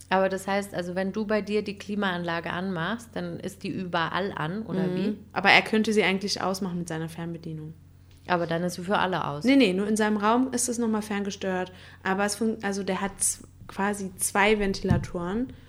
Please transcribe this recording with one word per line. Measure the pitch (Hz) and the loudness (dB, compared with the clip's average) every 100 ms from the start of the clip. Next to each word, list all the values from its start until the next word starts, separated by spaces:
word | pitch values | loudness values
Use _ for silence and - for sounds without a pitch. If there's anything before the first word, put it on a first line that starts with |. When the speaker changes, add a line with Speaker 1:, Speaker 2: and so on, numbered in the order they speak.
| - | 0
Speaker 1:
Aber | 185 190 | 2 2
das | 190 190 | 0 -2
heißt, | 196 196 | -2 -2
also | - 175 | -6 -4
wenn | 180 190 | -2 -2
du | 190 208 | -2 0
bei | 214 | 0
dir | 202 208 | 0 -2
die | 208 202 | -2 -6
Klimaanlage | - 202 202 175 170 165 170 | -6 -2 0 0 -2 -4 -2
anmachst, | 175 190 180 165 233 - | -4 -2 -2 -2 -4 -6
dann | 185 175 170 | -8 -6 -6
ist | - 196 | -10 -8
die | 196 | -6
überall | - 185 175 165 - 196 - | -6 -2 -2 0 0 -2 -2
an, | 151 196 - | -4 -4 -4
oder | 165 185 | -2 0
Speaker 2:
Mhm. | 185 | 0
Speaker 1:
wie? | 208 214 - | 0 -2 -6
Speaker 2:
Aber | - 196 | 0 6
er | 165 | 8
könnte | 190 220 214 | 6 2 2
sie | 214 | 4
eigentlich | 180 190 196 - | 4 2 -2 -2
ausmachen | 180 190 196 175 | -2 -2 -4 -4
mit | 170 | -6
seiner | 160 160 | -6 -6
Fernbedienung. | 165 170 165 165 156 156 160 - - - - - | -8 -10 -8 -10 -10 -12 -16 -20 -20 -20 -14 -2
Speaker 1:
Aber | 180 165 | 0 0
dann | 165 | -2
ist | 180 | -2
sie | 175 | -4
für | 180 202 | -2 2
alle | 185 175 - | 2 0 -2
aus. | 143 | 0
Speaker 2:
Nee, | 185 277 | 6 8
nee, | 226 | 8
nur | 185 202 | 4 2
in | 214 | 2
seinem | 214 214 | 2 2
Raum | 208 233 262 | 4 4 2
ist | 247 - | 0 -2
es | 226 | 0
nochmal | 233 214 | 0 0
ferngestört. | 208 202 202 190 190 185 185 - - - | -2 -2 -4 -4 -2 -2 -4 -8 -20 -8
Aber | - 190 202 | -2 2 2
es | 208 | 2
fun-, | 220 220 | 0 0
also | 202 196 | -2 -2
der | 190 185 | -2 -2
hat | 196 - | -2 -2
z-, | - - - - - | -2 -2 -10 -18 -12
quasi | - 196 202 190 - | -2 0 0 -6 -4
zwei | - 202 202 214 | -2 2 4 4
Ventilatoren | 202 190 190 - - 180 175 208 262 - | 2 0 2 2 0 -6 -4 -4 -4 -8